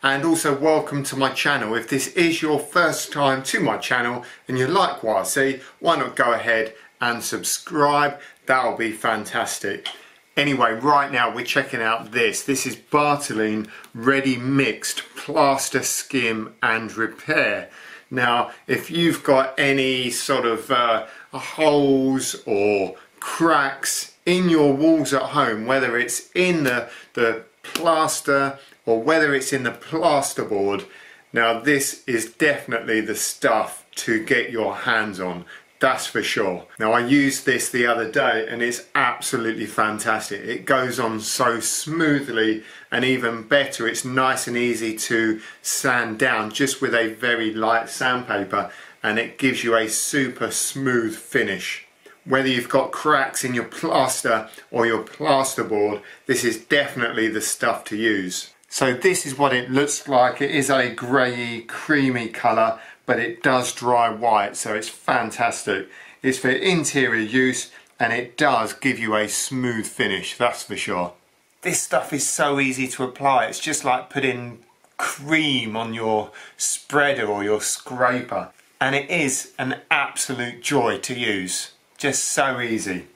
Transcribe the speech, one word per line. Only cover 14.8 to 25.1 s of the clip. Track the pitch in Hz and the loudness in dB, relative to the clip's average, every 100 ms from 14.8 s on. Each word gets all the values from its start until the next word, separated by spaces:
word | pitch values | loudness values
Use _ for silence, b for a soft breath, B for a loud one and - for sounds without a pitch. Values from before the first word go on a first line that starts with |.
| - - - - | -6 -8 -10 -14
Plaster | - 160 139 135 - 135 | -4 2 4 4 0 -2
Skim | - - - 135 117 110 110 - | -2 -4 -2 0 0 -2 -6 -4
and | 123 113 110 101 | 0 0 -2 -4
Repair. | 110 - - 156 123 98 85 B B B B | -4 -4 -2 0 2 0 -6 B B B B
Now, | 131 120 120 120 B B | 0 2 2 0 B B
if | 127 - | -2 -2
you've | 165 170 139 | 2 2 2
got | - 135 135 - | 4 4 4 2
any | 143 135 131 127 123 | 2 2 2 0 -2
sort | 117 - 135 117 | -4 0 0 2
of, | 110 - | -2 0
uh, | 131 120 110 110 B B | 2 4 2 -2 B B
holes | 135 - - 156 147 139 135 131 131 123 - - | -12 -10 2 4 6 6 4 4 0 -2 -8 -2
or | 101 104 101 92 B B _ | 2 4 2 0 B B _
cracks | - - 165 151 139 131 - - - _ - | -10 0 4 4 2 -2 -4 -4 -6 _ 0
in | 180 185 | 2 6
your | 165 147 | 6 6
walls | 135 160 160 139 | 6 6 6 4